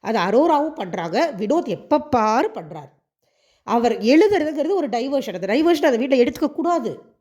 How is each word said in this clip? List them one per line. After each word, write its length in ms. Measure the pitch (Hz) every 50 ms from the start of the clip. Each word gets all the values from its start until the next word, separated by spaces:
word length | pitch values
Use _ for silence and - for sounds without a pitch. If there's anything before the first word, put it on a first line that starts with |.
அது 180 | - 196 226 214
அரோராவும் 540 | 170 185 202 247 311 339 311 285 294 320 302
பண்றாங்க. 600 | - 202 180 165 196 165 165 165 233 330 320 269
வினோத் 280 | 180 208 208 285 339 -
எப்ப 340 | 262 185 147 - - 294 302
பாரு 500 | 294 - - 240 214 214 220 247 339 427 427
பண்றாரு. 360 | 214 170 151 160 156 143 139 _ _ _ _ _ _ _ _ _ _ _ _ _ _ _
அவர் 280 | - 208 240 233 240
எழுதுறதுங்கிறது 840 | 226 185 196 226 269 311 359 403 415 359 302 302 311 294 277 320 403
ஒரு 140 | 381 381 233
டைவர்ஷன். 440 | 208 233 247 269 277 277 - 233 175
அந்த 200 | 185 180 190 214
டைவர்ஷன் 320 | 285 311 339 339 294 339
அந்த 120 | 311 247
வீட்ல 180 | 220 247 269 277
எடுத்துக்க 360 | 254 240 247 247 - 320 262
கூடாது. 500 | - - 277 339 349 330 233 214 139 - - _ _ _